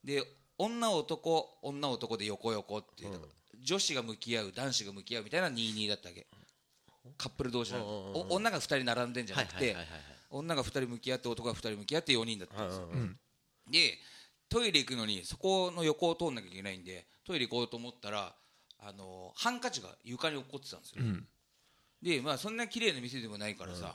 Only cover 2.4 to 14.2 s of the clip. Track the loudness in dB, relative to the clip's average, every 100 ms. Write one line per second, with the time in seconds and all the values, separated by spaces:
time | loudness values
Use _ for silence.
2.4 | 0 0 -2 -6 -6 -12 -8 -8 -10 -20
3.4 | _ -8 0 4 4 2 0 -6 0 0
4.4 | 0 -2 0 0 0 -8 -4 -4 0 2
5.4 | 2 2 0 2 0 0 -4 -14 -18 -20
6.4 | -20 _ _ _ _ _ -20 -6 -6 -2
7.4 | 0 0 0 -2 -2 -4 -4 -4 2 2
8.4 | 4 0 2 2 4 2 2 -2 -2 0
9.4 | 0 2 0 0 -6 -10 -14 -20 -10 -8
10.4 | 0 0 2 0 0 -2 -2 0 0 0
11.4 | -2 -2 -2 -2 2 2 6 6 6 -2
12.4 | -4 -4 -2 -2 -2 -2 -2 -6 _ _
13.4 | _ _ 2 4 4 2 -14 -20